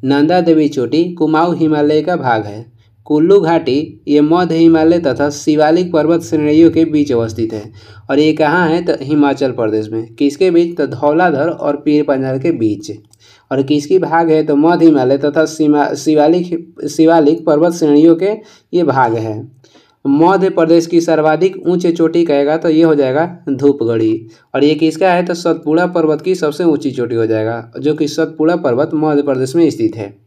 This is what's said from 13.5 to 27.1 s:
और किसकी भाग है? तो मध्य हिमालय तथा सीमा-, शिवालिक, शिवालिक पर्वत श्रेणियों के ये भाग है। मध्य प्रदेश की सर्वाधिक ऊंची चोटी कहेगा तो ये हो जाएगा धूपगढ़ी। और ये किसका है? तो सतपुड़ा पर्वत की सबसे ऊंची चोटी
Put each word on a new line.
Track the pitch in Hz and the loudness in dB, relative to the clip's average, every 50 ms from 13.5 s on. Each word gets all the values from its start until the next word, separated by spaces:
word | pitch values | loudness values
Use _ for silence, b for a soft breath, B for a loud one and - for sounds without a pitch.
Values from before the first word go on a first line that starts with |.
| 135 | -4
और | 135 139 | -4 -2
किसकी | 135 151 147 147 147 190 185 | 0 -2 -2 0 0 0 0
भाग | 170 147 156 165 170 165 | 0 0 0 0 2 2
है? | 156 156 156 | 2 0 2
तो | 156 147 | 0 0
मध्य | 139 151 165 175 170 165 | 2 2 2 2 4 4
हिमालय | 165 156 143 127 127 139 139 | 4 4 4 2 2 0 0
तथा | 139 147 147 160 156 | 0 -2 0 0 0
सीमा-, | 156 - - 156 151 147 147 143 - - | 0 0 -2 0 2 2 2 0 -2 -4
शिवालिक, | 139 - 156 156 151 147 151 165 180 175 175 175 160 - - - - - 147 | -4 -2 0 2 2 4 2 2 0 -2 -4 -8 -10 -10 -12 -16 -12 -10 -10
शिवालिक | - - 160 160 165 165 151 143 160 170 - | -2 2 2 4 4 4 4 4 2 0 0
पर्वत | 180 151 147 160 175 170 | 0 2 2 2 0 0
श्रेणियों | 175 165 151 143 147 156 170 165 | 0 0 2 4 6 6 6 4
के | 165 185 196 214 214 B B B B B B - | 4 2 -2 -4 -4 B B B B B B -4
ये | 180 175 | -2 -2
भाग | 147 127 131 131 117 113 | 0 0 0 0 0 0
है। | 113 110 110 107 110 131 - _ _ b b b b b b b b _ | -4 -4 -6 -8 -8 -12 -16 _ _ b b b b b b b b _
मध्य | 139 139 147 160 175 196 190 185 190 | -2 2 2 4 4 4 2 0 0
प्रदेश | - - 165 156 165 170 165 | 0 0 2 4 4 2 2
की | 165 175 170 | 2 0 0
सर्वाधिक | 165 170 165 156 151 156 156 156 180 190 185 - - | 0 2 0 2 2 2 0 2 0 -2 -2 -4 -4
ऊंची | 170 180 175 175 175 165 | -2 -2 0 0 -2 0
चोटी | 170 165 160 160 170 170 | 0 0 0 2 0 0
कहेगा | 165 147 143 143 143 151 | 2 2 0 2 0 -2
तो | 165 - 175 | -2 0 0
ये | 156 156 165 | 2 4 4
हो | 160 156 | 4 4
जाएगा | 147 143 131 127 147 165 180 180 - - - | 2 2 0 0 -2 -2 -4 -6 -12 -8 -8
धूपगढ़ी। | 139 123 139 143 135 143 117 113 117 113 113 110 110 110 113 113 B B B B _ | -6 0 2 0 2 2 -2 -2 0 0 0 0 -2 -2 -6 -14 B B B B _
और | 131 139 | 0 2
ये | 147 156 | 2 2
किसका | 151 160 160 151 156 190 185 180 | 2 0 -2 0 2 2 2 2
है? | 175 180 | 2 0
तो | 175 180 | -2 -6
सतपुड़ा | 175 - 170 160 - - 147 156 165 180 | -4 -2 -2 -2 -2 -2 -2 0 0 0
पर्वत | 180 175 175 160 156 151 147 | 0 0 0 0 0 -2 -2
की | 151 185 185 | -2 -4 -4
सबसे | 175 160 151 147 - 180 | -2 -2 -4 -4 -2 0
ऊंची | 170 151 139 - 143 | 0 0 0 -2 -6
चोटी | 123 127 120 117 | -4 -4 -6 -4